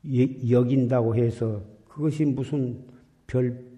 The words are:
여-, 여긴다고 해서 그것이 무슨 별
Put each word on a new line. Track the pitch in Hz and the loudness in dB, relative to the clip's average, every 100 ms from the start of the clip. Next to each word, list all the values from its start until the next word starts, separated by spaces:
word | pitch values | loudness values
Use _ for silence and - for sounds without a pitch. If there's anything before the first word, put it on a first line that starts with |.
| - | -2
여-, | 127 131 - 120 | 0 0 0 2
여긴다고 | 123 123 135 120 127 113 113 | 2 4 2 2 2 2 2
해서 | 117 113 113 104 95 - _ | 0 0 -4 -4 -10 -20 _
그것이 | - 151 151 147 | -4 -4 0 0
무슨 | 131 127 147 127 117 - - _ _ - | 0 -2 -2 -2 -6 -14 -20 _ _ -4
별 | 127 127 123 - | -2 0 -4 -14